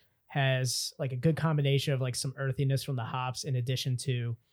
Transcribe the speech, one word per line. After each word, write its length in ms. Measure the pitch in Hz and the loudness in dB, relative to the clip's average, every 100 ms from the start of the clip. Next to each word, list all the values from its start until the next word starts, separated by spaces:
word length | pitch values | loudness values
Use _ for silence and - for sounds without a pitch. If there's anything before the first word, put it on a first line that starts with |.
| _ _ - | _ _ -6
has, 680 | 147 135 131 127 - - - | 0 2 2 0 -2 -6 -4
like, 140 | 135 | -4
a 60 | 127 | 0
good 180 | 160 151 | 2 2
combination 580 | 160 147 139 139 156 | 2 2 4 4 2
of, 60 | 131 | 0
like, 160 | 127 120 | -2 -4
some 180 | 135 131 | -6 -4
earthiness 460 | 135 131 139 135 | -2 0 2 2
from 120 | - 127 | 0 -4
the 80 | |
hops 400 | 110 135 127 120 | -4 -4 -4 -4
in 120 | 151 127 | -2 -2
addition 400 | 120 127 135 123 | 0 -2 0 -2
to 400 | - 123 120 117 _ | 0 -2 -2 -6 _